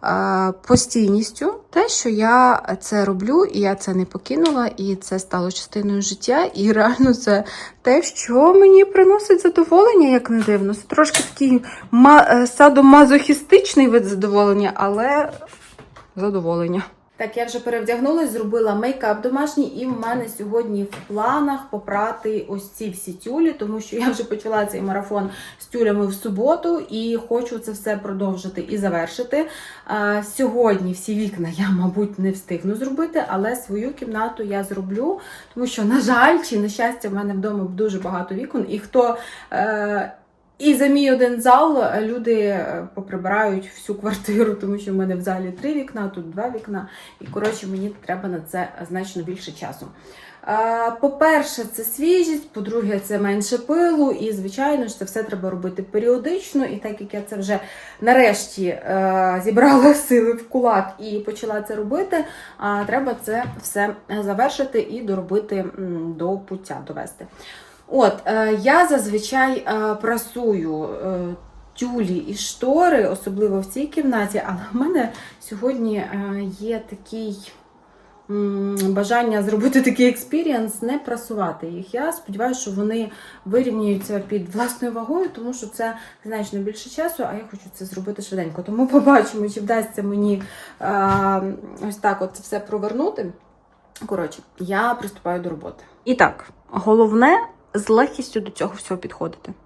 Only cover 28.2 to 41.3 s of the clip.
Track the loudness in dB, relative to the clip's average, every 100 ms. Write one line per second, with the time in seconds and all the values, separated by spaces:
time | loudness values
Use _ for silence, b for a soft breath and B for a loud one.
28.2 | -4 -4 -8 -10 -6 -2 -2 -2 -4 -6
29.2 | -4 -2 -2 B B B -6 -2 0 -2
30.2 | -4 -2 0 4 4 4 -2 -6 -6 -4
31.2 | -4 -4 -6 -2 0 2 0 0 -4 -2
32.2 | -4 -4 -6 -6 -4 -4 -4 -4 -2 -2
33.2 | -2 -2 -2 -4 -6 -6 -6 -8 -8 -4
34.2 | -4 -6 -6 -6 -6 -8 -6 -4 -4 -6
35.2 | B B B -8 -6 -2 0 2 2 4
36.2 | 6 4 0 -2 -4 -2 -2 -2 -6 -6
37.2 | -4 -4 -4 -4 -6 -4 -4 -4 -6 -6
38.2 | -6 -8 -6 -6 -4 -6 -2 2 2 0
39.2 | B B B -4 -2 -2 -2 -4 -6 -10
40.2 | _ _ _ _ 2 4 4 4 4 4
41.2 | 2